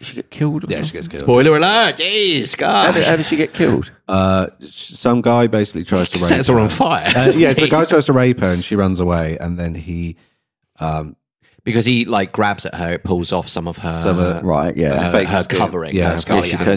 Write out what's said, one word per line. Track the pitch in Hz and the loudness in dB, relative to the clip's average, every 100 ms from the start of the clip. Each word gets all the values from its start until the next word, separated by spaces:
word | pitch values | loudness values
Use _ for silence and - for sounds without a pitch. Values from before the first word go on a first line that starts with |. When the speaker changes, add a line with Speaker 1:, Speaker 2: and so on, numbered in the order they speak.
Speaker 1:
she | - - | -16 -14
get | - | -12
killed | - 151 151 - | -4 -4 -4 -4
or | |
Speaker 2:
Yeah, | 80 | -6
she | |
Speaker 1:
something? | 156 85 | -6 -8
Speaker 2:
gets | 165 | -10
killed. | - | -6
Speaker 3:
Spoiler | - 123 147 151 | 2 4 6 4
alert! | 175 214 214 147 | 2 2 2 0
Jeez, | 170 214 196 151 123 - | -2 0 0 0 -2 -4
Speaker 1:
How | 147 202 185 | 0 2 2
did, | 175 | 2
Speaker 3:
gosh. | - | 2
Speaker 1:
how | 160 | 0
did | 147 | 0
she | 156 | -2
get | 156 | -2
killed? | - 160 120 92 - - | 0 0 0 -2 -12 -4
Speaker 2:
Uh, | 95 95 95 92 - | 0 2 2 0 -6
s-, | 76 - | -20 -16
some | - - 123 120 | -16 -4 0 2
guy | 120 120 117 | 2 4 4
basically | 107 104 85 - | 2 -2 -4 -2
tries | 95 87 | 0 0
to | 90 | 0
rape | 87 | 2
Speaker 3:
Sets | - 135 | 2 4
her | 123 | 4
Speaker 2:
her. | |
Speaker 3:
on | 107 | 4
fire, | - 262 113 80 | 2 0 0 0
Speaker 2:
Uh, | |
Speaker 3:
doesn't | 120 131 156 | 2 4 4
Speaker 2:
yeah, | 156 | 4
so | 135 | 4
Speaker 3:
he? | 151 | 2
Speaker 2:
the | |
guy | 151 165 | 2 4
tries | 160 143 | 2 4
to | |
rape | 131 127 123 | 4 4 2
her | 95 | 0
and | 87 90 | 0 -2
she | 104 | 0
runs | 95 90 | 0 0
away, | 87 85 80 80 | 0 0 -2 -4
and | 85 87 | -6 -6
then | 85 85 | -6 -8
he, | 80 85 85 82 _ _ _ _ _ - | -8 -8 -8 -10 _ _ _ _ _ -8
um, | 80 78 76 - _ _ _ _ | -6 -6 -8 -14 _ _ _ _
Speaker 3:
Because | - 113 113 | -2 0 2
he, | 123 120 | 0 0
like, | 107 98 | -2 -2
grabs | - 104 101 - | -2 -2 -2 -6
at | - | -6
her, | 85 | -6
it | 87 | -4
pulls | - 90 85 | -2 -2 -2
off | 92 - | -4 -4
some | - 85 | -6 -8
of | 82 | -8
her, | 85 82 | -8 -4
Speaker 2:
Some | 82 87 | -2 0
of | 90 85 | 0 -2
Speaker 1:
Right, | 90 76 73 73 | -2 0 0 0
yeah. | 78 69 87 | 0 0 0
Speaker 3:
uh, | |
Speaker 2:
fake | 101 90 | 0 0
Speaker 3:
her | 95 | -2
Speaker 2:
skin. | 90 95 | -2 -2
Speaker 3:
covering, | 98 90 80 95 | -2 -4 -4 0
Speaker 2:
Yeah, | 85 | 0
Speaker 3:
her | |
Speaker 2:
her | 85 | -2
Speaker 3:
Scarlett | 82 104 87 | 0 0 0
Speaker 1:
Yeah, | |
she | 87 | -2
turns | 90 | 0